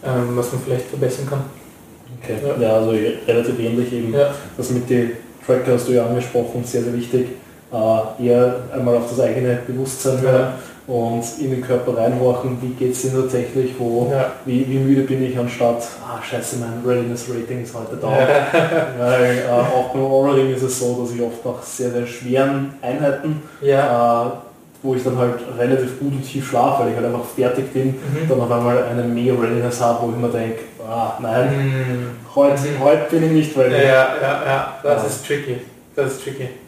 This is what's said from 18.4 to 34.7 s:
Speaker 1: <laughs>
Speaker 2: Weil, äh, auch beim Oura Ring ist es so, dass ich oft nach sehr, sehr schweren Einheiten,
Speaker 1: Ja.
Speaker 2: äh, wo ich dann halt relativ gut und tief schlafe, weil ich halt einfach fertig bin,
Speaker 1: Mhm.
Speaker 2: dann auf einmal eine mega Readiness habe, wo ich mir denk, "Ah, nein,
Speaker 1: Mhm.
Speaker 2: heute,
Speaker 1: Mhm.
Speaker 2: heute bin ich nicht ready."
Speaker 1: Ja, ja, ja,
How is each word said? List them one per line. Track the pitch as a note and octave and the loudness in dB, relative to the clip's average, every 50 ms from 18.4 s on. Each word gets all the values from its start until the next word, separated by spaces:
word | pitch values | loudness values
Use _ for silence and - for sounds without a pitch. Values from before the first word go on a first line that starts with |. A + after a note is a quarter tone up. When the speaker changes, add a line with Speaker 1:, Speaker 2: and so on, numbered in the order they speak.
| C#3+ - - E3 D#3+ D#3+ E3 D#3+ C3+ - B2+ B2 | 2 2 2 2 2 2 2 0 0 -2 -2 -2
Speaker 1:
<laughs> | |
Speaker 2:
Weil, | B2 B2 B2+ B2+ B2 B2 B2 B2 A#2+ | 0 2 4 4 4 4 2 0 0
äh, | A#2+ | 2
auch | A#2+ A#2+ B2 - C3 B2+ B2 - - | 2 2 4 4 2 0 0 0 -2
beim | C3 | -2
Oura | C3+ C3+ C3+ C3+ C3+ C#3+ | 0 4 4 4 4 6
Ring | C#3 C3+ C3 C3 B2+ | 4 4 4 2 0
ist | B2 | 0
es | C3 B2 - - | -2 -2 -2 -2
so, | B2 B2 B2 B2 | -2 -2 -2 -2
dass | A#2+ A#2 A#2+ | -4 -4 -2
ich | A#2+ | -2
oft | A#2+ A2+ - - - | -4 -4 -4 -6 -8
nach | B2+ - - | -8 -8 -8
sehr, | - - - - B2+ B2 | -10 -12 -8 -4 -4 -2
sehr | A#2+ A#2+ A#2+ | -2 -2 -4
schweren | - - - B2+ B2 B2+ C3+ C3+ C#3 C#3+ C3+ C3+ - - - | -4 -8 -10 -4 0 2 2 2 2 2 -2 -4 -6 -8 -8
Einheiten, | - B2 C3+ D3 D3 C#3 C3+ - - D#3 D3+ D3+ - - - - | -6 -6 -4 0 0 0 0 0 -4 -4 -4 -4 -8 -14 -14 -2
Speaker 1:
Ja. | C#3+ C#3 C3+ C3+ - - A#2+ A#2 A#2+ A#2 A#2 A#2 A#2+ | 2 4 4 4 4 4 4 4 4 4 4 2 0
Speaker 2:
äh, | - - - - - - - - - - - | -2 -4 -8 -14 -18 -20 -20 -20 -20 -20 -8
wo | - C3+ B2+ | -4 -2 -2
ich | B2+ | 0
dann | B2+ B2+ A#2+ B2 | 0 -2 0 2
halt | B2 A#2+ A#2+ - - - A#2+ A#2 | 0 0 0 -4 -8 -10 -4 -2
relativ | A#2+ C3 C3+ C3 B2+ B2+ - - | 2 2 2 2 0 -2 -4 -4
gut | C#3+ C#3 | -4 -4
und | C3+ C3 | -4 -4
tief | - - - C3+ - - | -6 -6 -6 -6 -4 0
schlafe, | B2 A#2+ A#2+ - - - - | 2 2 2 4 2 2 0
weil | - | 0
ich | - | 0
halt | - A2 | -2 -2
einfach | A#2+ A#2+ - - - - | -2 -2 -4 -6 -6 -2
fertig | - B2+ B2 B2 C3+ C3+ C3 | 0 0 2 2 0 -4 -2
bin, | - C3 C3 C3+ | -2 0 0 0
Speaker 1:
Mhm. | C3 - - C#3 C3+ D#3 E3 D#3+ | -2 -2 -4 -4 -2 -2 0 2
Speaker 2:
dann | C3 B2 | 2 2
auf | A#2+ A#2 | 2 2
einmal | A#2+ A#2 A#2+ A#2+ B2 B2+ A#2+ | 0 2 2 2 2 2 2
eine | - A#2+ B2 | 0 -2 -2
mega | A#2+ A#2+ A#2+ A#2+ A#2+ C3 B2 | -2 0 0 0 2 2 2
Readiness | A#2+ A#2 A2+ A#2+ A#2+ A#2+ A#2+ A#2+ - | 2 0 0 0 0 0 -2 -2 0
habe, | A#2+ A#2 A#2 A#2 A#2+ | 2 2 2 2 0
wo | A#2 | -2
ich | A2+ | -2
mir | A#2+ A#2+ A#2+ | -2 -2 -2
denk, | A#2 A#2 A2 A2+ A2+ - - - - - A2+ A2 | 0 -2 -2 -4 -6 -8 -10 -16 -16 -14 -10 -8
"Ah, | A#2 A#2 A#2 - - - | -4 -4 -4 -4 -4 -6
nein, | B2 A2+ A2+ B2 C3+ C#3 | -4 -2 0 2 2 2
Speaker 1:
Mhm. | C#3 C#3 C3+ C3+ C3+ C3 C3 B2+ B2+ B2 B2 A#2+ A#2+ - - - - | 2 0 0 0 0 -2 -2 -2 -4 -4 -6 -8 -10 -14 -16 -4 2
Speaker 2:
heute, | C#3+ C#3+ C#3+ C#3 C3+ | 4 4 4 4 2
Speaker 1:
Mhm. | C#3 D3 D3 C3+ | 0 -2 -2 2
Speaker 2:
heute | C3+ D3 D#3 - - - | 4 4 4 4 2 0
bin | E3 E3 D#3+ | 2 2 2
ich | D#3+ | 4
nicht | D#3 D#3 D3+ C#3+ - C3+ | 4 4 2 2 2 4
ready." | B2+ B2 B2+ | 4 4 6
Speaker 1:
Ja, | B2+ C#3 C3+ C3+ C3 C3 B2+ - - | 6 6 6 6 6 6 4 2 0
ja, | C#3 C3+ C#3+ - - | 0 0 0 -2 0
ja, | C3+ C3+ C3+ - - | 0 0 0 -2 -4